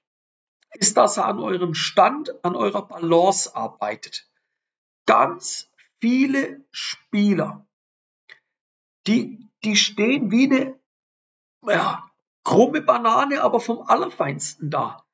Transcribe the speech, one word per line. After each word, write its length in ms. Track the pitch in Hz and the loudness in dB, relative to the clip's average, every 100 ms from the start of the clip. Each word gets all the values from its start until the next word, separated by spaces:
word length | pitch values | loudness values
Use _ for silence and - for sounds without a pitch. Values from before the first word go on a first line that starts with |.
| _ _ _ _ _ _ _ | _ _ _ _ _ _ _
ist, 240 | - - - | -2 0 4
dass 220 | 208 214 | 2 2
ihr 60 | |
an 140 | - 208 | -4 -4
eurem 360 | 214 180 180 | -4 -4 -4
Stand, 720 | 156 - - 196 294 - - | -4 -2 4 4 2 -10 -6
an 120 | 175 180 | -6 -2
eurer 260 | 208 202 - | -2 -2 -8
Balance 680 | 170 170 165 185 190 - | -8 2 4 4 2 -4
arbeitet. 760 | - 113 - 104 - - - _ _ _ _ _ _ _ _ - | -6 -8 -6 -8 -8 -12 -18 _ _ _ _ _ _ _ _ 2
Ganz 640 | 110 - - - - - _ _ _ | 4 2 -2 -12 -12 -16 _ _ _
viele 640 | 233 254 269 269 - - _ | 0 2 2 0 -4 -10 _
Spieler, 920 | - - - _ 202 208 170 - - _ _ _ _ _ _ _ - _ _ _ _ _ _ 190 | -14 -12 -12 _ 0 2 2 -2 -8 _ _ _ _ _ _ _ -20 _ _ _ _ _ _ -2
die, 420 | 240 214 - - _ | 0 -2 -12 -20 _
die 140 | 214 208 | -2 0
stehen 540 | - - 220 277 214 | 0 0 0 0 0
wie 180 | 226 269 | 2 4
eine, 300 | 262 269 - _ _ _ _ _ _ _ _ | 2 -2 -10 _ _ _ _ _ _ _ _
ja, 480 | 226 - - - - _ _ _ | -2 0 0 -6 -14 _ _ _
krumme 380 | - 165 285 302 | 2 4 6 4
Banane, 640 | - 240 233 247 277 277 | 0 2 2 2 0 0
aber 180 | 247 233 | 0 0
vom 220 | - 233 | -2 -6
Allerfeinsten 880 | - 247 359 - 147 151 - - 147 | 0 0 0 -4 -6 -4 -8 -8 -6
da. 360 | 147 113 - _ | -4 -6 -10 _